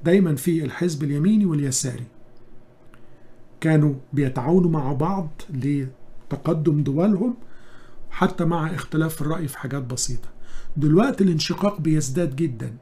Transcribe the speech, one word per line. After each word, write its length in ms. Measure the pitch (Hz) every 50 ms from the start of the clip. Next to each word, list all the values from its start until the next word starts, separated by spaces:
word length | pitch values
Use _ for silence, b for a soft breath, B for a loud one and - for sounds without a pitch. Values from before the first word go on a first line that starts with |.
| -
دايمًا 320 | 165 170 202 190 170 147
في 300 | 131 - 180 170 165 156
الحزب 380 | 131 - - 170 180 160 143 151
اليميني 420 | 143 143 143 151 190 220 214 208
واليساري 600 | 185 160 151 143 139 127 - - 131 120 - 120 - - - - - - - - - - - - - - - - - b b b b b b b b b b b b - -
كانوا 320 | - 160 160 156 151 151 139 131 - - -
بيتعاونوا 560 | 139 143 131 - 135 127 135 170 190 180 170
مع 240 | 160 156 135 131 143
بعض 480 | 127 156 170 196 190 180 151 - - - -
لتقدم 1300 | 160 135 123 139 147 143 135 131 131 - - - - - - - - 135 - 147 170 160 151 170 151 147 143
دولهم 520 | 131 135 147 170 208 208 180 202 254 240 - B B B B B B B B B B B B B B
حتى 360 | - - 185 190 - - 180
مع 300 | 165 175 170 160 160 165
اختلاف 460 | 156 - - - 156 160 160 160 -
الرأي 260 | 143 147 160 175 165 139
في 100 | - -
حاجات 260 | - 131 131 143 131
بسيطة. 460 | 120 127 123 - - - - - - - B B B B B B B B 151
دلوقتي 460 | 139 151 151 170 226 277 - - 196
الانشقاق 580 | 190 170 156 - - 175 - - 202 202 -
بيزداد 540 | 151 165 156 156 151 127 131 180 175 165 135
جدًا 420 | 135 170 160 123 107 131 123 110 127